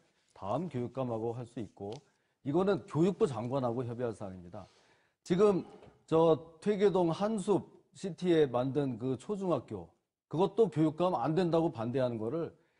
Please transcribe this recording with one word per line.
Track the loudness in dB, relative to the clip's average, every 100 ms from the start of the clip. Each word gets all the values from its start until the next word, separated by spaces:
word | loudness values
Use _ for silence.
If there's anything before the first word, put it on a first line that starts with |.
| _ _ _
다음 | -14 -4 -4 -4
교육감하고 | -6 -6 -4 -4 -2 -4
할 | -6 -10
수 | -10
있고, | -12 -10 -12 -12 _ _ _ _
이거는 | -2 0 2 -2 -2
교육부 | 2 2 2 -2
장관하고 | 0 -4 -2 -2 -2
협의할 | -6 -4 -6
사항입니다. | -6 -12 -12 -14 -16 -18 _ _ _ _ _
지금 | -2 4 4 4 -2 -16 -20 _ 0
저 | 4 6 4 0 -8
퇴계동 | -2 2 4 4 2
한숲 | 0 -2 -2 0 0 0 -20 _
시티에 | -10 -10 -4 2 4 4
만든 | 2 0 0 -2 -2
그 | -4 -6
초중학교, | -4 -6 -2 -2 -2 -12 -12 _ _ _ _
그것도 | 0 0 4 2
교육감 | 4 0 2 0
안 | 0 0 0
된다고 | 2 2 2
반대하는 | -2 -4 0 -2 -2
거를 | -4 -4 -6 -10 _